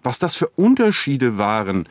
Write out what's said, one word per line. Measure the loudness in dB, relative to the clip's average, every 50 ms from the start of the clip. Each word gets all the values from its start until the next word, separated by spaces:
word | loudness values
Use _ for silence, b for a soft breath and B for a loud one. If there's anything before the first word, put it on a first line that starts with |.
| B
Was | -6 -4 -2
das | -4 -4 -2
für | -2 -4 -4 0
Unterschiede | 2 4 4 4 4 2 2 2 0 -2 -2 -2 0 0 0 0
waren, | 0 -2 0 0 -2 -2 -2 -2 -2 -4 B